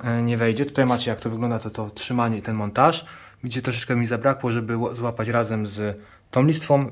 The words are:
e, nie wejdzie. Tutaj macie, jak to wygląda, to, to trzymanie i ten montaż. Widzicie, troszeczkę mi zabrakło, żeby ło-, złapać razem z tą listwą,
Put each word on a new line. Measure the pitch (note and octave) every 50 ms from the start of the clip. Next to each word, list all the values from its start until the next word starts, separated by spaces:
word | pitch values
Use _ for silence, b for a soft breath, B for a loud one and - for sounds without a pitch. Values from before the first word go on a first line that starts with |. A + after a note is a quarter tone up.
| -
e, | A#2+ A#2 A#2 A#2
nie | A#2+ A#2+
wejdzie. | A2+ A#2 A2+ A2 A#2 C#3+
Tutaj | C#3+ - - C3
macie, | B2+ B2 A#2+ - A#2+
jak | G#2+ -
to | - A#2
wygląda, | A2 A2+ A#2+ A#2+ A#2 A2
to, | - A2
to | - - G#2+ G2+
trzymanie | - - - - B2+ B2 A#2 A#2 A2+ G2+
i | -
ten | A#2 A2
montaż. | G#2+ G#2 G2+ G2+ A#2+ C3+ D#3+ D#3+ D#3+ B B B B B B B B -
Widzicie, | B2 A#2 B2+ A#2+
troszeczkę | C3 A#2 A#2 - - B2+
mi | A#2+ A#2+
zabrakło, | A2+ A#2+ A#2 - C3+ C3+ C3+ - B2 A2+
żeby | A#2+ A2+ A2 A#2
ło-, | A2+ A#2+ - -
złapać | A#2 A#2+ A#2+ A#2 - A2 A#2
razem | A#2 A#2 A2+ G#2+ A2+ A2 G#2+
z | G#2 G2 G#2 G#2+ G#2 G2+ B B B B B B _
tą | - B2+ C3+
listwą, | D3+ D#3 D#3 - - C#3+ C#3 C#3 B2